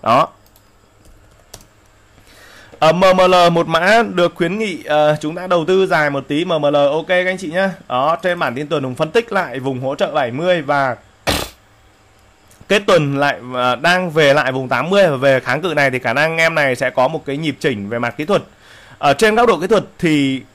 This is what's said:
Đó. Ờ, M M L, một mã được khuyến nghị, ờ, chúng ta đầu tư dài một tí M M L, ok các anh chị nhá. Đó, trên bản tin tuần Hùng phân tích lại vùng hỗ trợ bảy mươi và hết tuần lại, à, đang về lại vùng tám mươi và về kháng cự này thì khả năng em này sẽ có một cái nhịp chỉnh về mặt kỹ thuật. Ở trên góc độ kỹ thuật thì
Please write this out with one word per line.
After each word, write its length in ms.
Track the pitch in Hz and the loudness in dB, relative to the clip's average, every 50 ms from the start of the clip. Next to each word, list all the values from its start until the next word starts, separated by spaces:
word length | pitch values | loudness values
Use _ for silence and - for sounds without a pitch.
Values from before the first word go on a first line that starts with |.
Đó. 260 | - 104 117 131 165 - - _ _ _ _ _ _ _ _ _ _ _ _ _ _ - - - _ _ _ _ _ _ _ - - _ _ _ _ _ _ _ _ _ _ _ _ _ - - - - - - - - - - | 0 2 2 2 2 0 -4 _ _ _ _ _ _ _ _ _ _ _ _ _ _ -20 -20 -20 _ _ _ _ _ _ _ -20 -20 _ _ _ _ _ _ _ _ _ _ _ _ _ -20 -20 -20 -20 -20 -20 -20 -20 -6 0
Ờ, 120 | - 156 | 2 2
M 80 | 160 175 | 2 4
M 180 | 190 190 185 185 185 180 | 4 4 6 6 4 4
L, 60 | 185 180 175 170 | 6 6 4 4
một 160 | 170 170 170 160 | 4 2 -2 0
mã 360 | 165 165 170 185 214 233 233 208 190 | 0 0 2 4 2 2 2 0 0
được 220 | 175 175 170 170 | 0 0 0 0
khuyến 240 | - 175 170 185 214 | -2 -4 -4 -2 -4
nghị, 240 | 226 214 175 135 - | -6 -6 -6 -10 -6
ờ, 320 | - 151 151 151 151 151 151 | -2 0 2 2 2 0 0
chúng 140 | - 151 160 | -4 -8 -8
ta 120 | 180 175 185 | -8 -4 -2
đầu 180 | 185 175 160 151 | -2 -2 0 2
tư 180 | 185 190 190 | 2 2 2
dài 240 | 180 175 160 151 147 | 2 0 0 0 0
một 140 | 143 139 127 - | -2 -4 -6 -4
tí 180 | 143 147 175 | -4 -4 -2
M 40 | 185 | -2
M 160 | 175 156 147 143 | -2 0 0 2
L, 40 | 147 | 2
ok 320 | 147 143 143 143 160 160 - | 2 2 2 0 -2 -2 0
các 180 | 185 180 180 | 0 0 0
anh 120 | 185 185 185 | 0 -4 -6
chị 140 | 190 156 | -8 -6
nhá. 200 | 156 180 190 190 180 - - _ | -4 -2 -2 -2 -4 -8 -12 _
Đó, 280 | 127 123 131 151 165 | -4 -2 0 0 0
trên 240 | 165 - 185 175 175 | 0 -2 -4 -2 -2
bản 160 | 165 139 117 | -4 -4 -4
tin 120 | 123 151 143 | -6 -6 -4
tuần 160 | 165 151 135 | -4 -4 -4
Hùng 120 | 131 123 | -6 -4
phân 160 | 117 160 156 | -4 -6 -2
tích 200 | 160 233 233 - | -2 -2 -2 -2
lại 280 | - 196 180 143 120 131 | -4 -4 -4 -4 -8 -8
vùng 220 | 127 135 135 123 | -6 -6 -6 -4
hỗ 140 | 131 131 139 | -6 -6 -4
trợ 160 | - 208 170 | -4 -4 -2
bảy 200 | 143 151 139 120 | -2 -2 -2 -2
mươi 300 | 117 135 165 180 180 175 | -4 -4 -2 0 0 0
và 340 | 147 131 147 143 139 131 120 - _ _ _ _ _ - - - - - - _ _ _ _ _ _ _ _ _ _ _ _ _ _ _ _ _ _ _ _ _ - _ 190 | 0 -2 -2 0 0 -2 -4 -8 _ _ _ _ _ -6 -6 -6 -6 -10 -14 _ _ _ _ _ _ _ _ _ _ _ _ _ _ _ _ _ _ _ _ _ -6 _ -2
hết 100 | 214 208 | -2 2
tuần 320 | 202 202 170 151 143 139 139 | 2 2 2 2 0 -2 -2
lại, 180 | 143 143 131 - 113 123 127 | 0 -2 -2 -4 -8 -10 -4
à, 200 | 127 123 127 123 | -2 0 0 0
đang 360 | 117 143 170 175 185 185 175 | 0 0 0 0 0 -2 -2
về 220 | 151 160 156 143 135 | 0 2 4 4 4
lại 180 | 151 135 131 | 4 2 0
vùng 180 | 131 131 135 127 | -2 -4 -4 -2
tám 200 | 131 120 131 - | -2 -2 -2 0
mươi 180 | 190 202 196 175 | 2 4 4 4
và 80 | 147 | 2
về 240 | 127 127 139 135 131 | 2 2 2 2 2
kháng 220 | 123 - 123 147 | 2 -2 -4 -2
cự 120 | 160 185 156 | -2 -2 0
này 160 | 147 143 135 | 0 0 0
thì 80 | 127 127 | 0 -2
khả 140 | - 120 113 | -4 -2 0
năng 240 | 135 151 160 165 165 | 0 0 0 0 0
em 180 | 160 165 165 | 0 0 2
này 200 | 156 147 139 127 | 2 0 0 0
sẽ 140 | 117 139 127 | -2 -4 -4
có 180 | - - 127 131 | 0 2 0 0
một 180 | 160 156 - | 0 -4 -8
cái 120 | - 139 147 | -6 -8 -4
nhịp 180 | 160 156 135 - | -4 -6 -6 -2
chỉnh 300 | - 156 131 104 101 98 | -2 -4 -2 -2 -6 -6
về 100 | 113 117 | -6 -4
mặt 140 | 120 120 113 - | -4 -6 -6 -6
kỹ 80 | 151 | -4
thuật. 180 | 151 202 175 123 - _ _ _ - - - - - - - | -2 -2 -2 -2 -6 _ _ _ -20 -20 -20 -20 -20 -16 -2
Ở 160 | - 147 139 | 0 0 2
trên 220 | - 220 214 214 | 4 2 2 4
góc 120 | 226 240 233 | 4 4 4
độ 120 | 208 156 | 2 0
kỹ 80 | - 190 | 0 0
thuật 160 | 226 196 123 - - _ | 0 0 0 -2 -10 _
thì 420 | - 165 156 147 139 135 131 135 120 - _ | -2 0 2 2 2 0 -2 -4 -8 -14 _